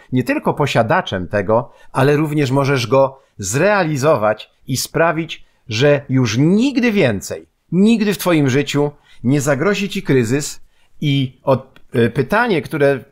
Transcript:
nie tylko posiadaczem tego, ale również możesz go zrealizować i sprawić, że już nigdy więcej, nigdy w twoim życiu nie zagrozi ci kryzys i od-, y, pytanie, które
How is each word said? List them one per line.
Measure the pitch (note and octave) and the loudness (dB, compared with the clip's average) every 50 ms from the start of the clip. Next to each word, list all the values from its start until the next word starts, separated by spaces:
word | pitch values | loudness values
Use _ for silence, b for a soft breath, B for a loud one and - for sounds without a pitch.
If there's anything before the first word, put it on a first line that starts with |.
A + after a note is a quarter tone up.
| b b | b b
nie | - B2+ B2 | -2 -2 -2
tylko | - C#4 D4+ - - - | -2 -2 -2 -2 -2 -2
posiadaczem | - D3 B2+ - B2+ A2+ A2 D#3+ E3 E3+ - - F#2+ F#2 - | 0 -2 0 0 0 0 2 0 -2 -2 -4 -6 -6 -6 -4
tego, | - G#2 G2 G2+ G#2+ A#2 B2+ b b b b b | -2 -2 0 0 0 0 0 b b b b b
ale | - C3+ C3 C#3+ D3 | -4 0 2 2 2
również | D3 D#3+ D3+ D3+ D#3 C#3+ B2 | 2 0 -2 -2 -2 -2 0
możesz | C3 C#3 C#3 C3 C#3+ C3+ A2 G#2 | 0 0 0 0 0 -2 0 2
go | B2 C3+ C3+ B2+ C3 B B B B - | 2 2 2 2 0 B B B B -12
zrealizować | G2+ F2+ G2+ C3+ E3 G3+ G#3+ G3+ F#3 D#3 D#3 C3+ B2 D3+ D#3 A#2 G#2 G#2 A2 - - - _ _ _ - | -8 -4 -2 0 2 2 2 2 0 -2 -2 0 2 2 2 2 2 0 0 -2 -6 -16 _ _ _ -6
i | C3+ A#2+ | -6 -6
sprawić, | - - - D3 D#3+ E3+ D#3+ D#3 E3 D#3 - - - - _ _ _ - | -6 -4 -2 0 0 0 0 -2 -6 -8 -10 -16 -18 -20 _ _ _ -8
że | A2 G#2+ C3+ D3 C#3+ C#3 C#3 - | -2 0 2 2 2 2 0 0
już | C3 C3 B2+ A#2 G2+ A#2 | 0 0 0 0 0 2
nigdy | C#3+ D#3+ F#3+ G#3 A#3+ C#4+ C4 C4+ A#3 B3 | 2 4 4 2 2 0 0 0 0 0
więcej, | G#3 G3+ E3 B2 G#2+ F#2+ - - G2 E2+ D#2+ _ _ _ _ _ | 2 2 2 2 0 -2 -6 -8 -12 -12 -14 _ _ _ _ _
nigdy | - F3 G3 A3 A#3 A3+ G#3 G#3 G3 | 0 2 4 4 4 2 2 0 -2
w | - | -2
twoim | - F3+ F3 D#3 C#3+ C3+ | 0 0 2 2 2 2
życiu | A#2+ C#3+ C#3+ C#3+ - C#3+ C#3+ D3 D3 b b b b b - | 2 0 0 0 -2 -2 -2 -2 -4 b b b b b -2
nie | A#2 C#3 D3 | 0 0 0
zagrozi | B2+ D3 C#3+ B2+ D3 G3 G#3 - G3+ G3 | 0 0 -2 0 0 -2 -2 -2 -4 -6
ci | - F#3+ - | -6 -6 -2
kryzys | - D3 C3 A#2+ G#2+ B2+ C#3+ D3+ - - - - - _ _ _ _ - - | 0 2 2 2 0 -2 -4 -4 -6 -10 -14 -18 -20 _ _ _ _ -12 -6
i | - D3 C#3 C#3 C3 C3 - _ _ | -4 -2 0 0 -2 -4 -6 _ _
od-, | - C3+ - - - _ - - - - | 0 0 0 -2 -6 _ -20 -16 -4 0
y, | A#2+ A#2 A#2 | 0 0 2
pytanie, | - - C3 - G#3 G#3 A#3+ B3 G3+ D#3 | 0 -2 -2 0 0 0 0 0 0 -2
które | A#2+ - - D3+ C#3+ C#3 C#3 B2+ - - | -2 -4 -2 0 2 2 2 0 -4 -12